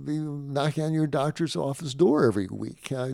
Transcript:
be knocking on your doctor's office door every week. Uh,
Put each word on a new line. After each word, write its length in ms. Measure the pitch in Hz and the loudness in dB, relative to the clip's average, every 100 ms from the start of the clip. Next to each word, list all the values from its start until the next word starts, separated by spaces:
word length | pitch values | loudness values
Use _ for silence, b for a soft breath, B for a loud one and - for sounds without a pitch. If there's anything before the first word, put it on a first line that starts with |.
| 139 | -6
be 140 | 151 | -4
knocking 640 | 151 147 139 139 147 151 | -4 -6 -4 0 0 0
on 100 | 156 | 0
your 140 | 156 156 | 0 0
doctor's 480 | 143 143 147 160 175 | 0 0 0 -2 -2
office 400 | 139 139 147 135 | -4 -4 -6 2
door 300 | 185 302 120 | 4 6 6
every 180 | 104 95 | 4 -2
week. 460 | 104 104 - - | -6 -8 -10 -8
Uh, 180 | 131 127 | -6 -6